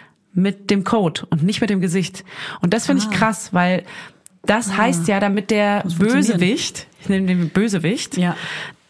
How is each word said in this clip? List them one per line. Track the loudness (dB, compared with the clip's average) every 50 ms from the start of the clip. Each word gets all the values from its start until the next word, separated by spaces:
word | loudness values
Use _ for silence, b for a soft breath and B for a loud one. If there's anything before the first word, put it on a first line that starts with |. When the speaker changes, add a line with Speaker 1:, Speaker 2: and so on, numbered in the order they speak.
| B B B _ _ _
Speaker 1:
mit | -2 0 0 0 0 -2 -2 -2
dem | 0 0 0
Code | 0 0 2 2 0 -2 -4 -4 -4
und | -2 0
nicht | 0 0 0 0
mit | -2 0
dem | 0 0
Gesicht. | 0 0 0 -2 -2 -4 -6 -12 B B B B B B B B
Und | 0 0
das | 0 0 2
finde | 2 0 0 0
Speaker 2:
Ah. | 0
Speaker 1:
ich | 0 0
krass, | 0 0 0 -2 -6 -2
weil | 0 2 2 2 0 0 -2 B B B B B B B B -20 -20 _ -2
das | 0 0 0 0 -2
Speaker 2:
Ah. | 0 2
Speaker 1:
heißt | 2 2 2 2 0 0
ja, | 2 2
damit | 2 2 0 0 0 0
der | 0 2 2 2 2 0 0
Speaker 2:
Muss | -2 0
funktionieren. | 2 2 4 4 4 4 2 2 2
Speaker 1:
Bösewicht, | 2 2 2 0 -2 -6 -8 -12 -16 -18 _ -8
ich | -2 0
nenne | 0 0 2
den | 2 2 2 0 0
Bösewicht, | 0 0 0 2 0 0 0 0 -2 -2 -6 -6 -2
Speaker 2:
Ja. | 0 0 0 -2 B B B B B B B B _ _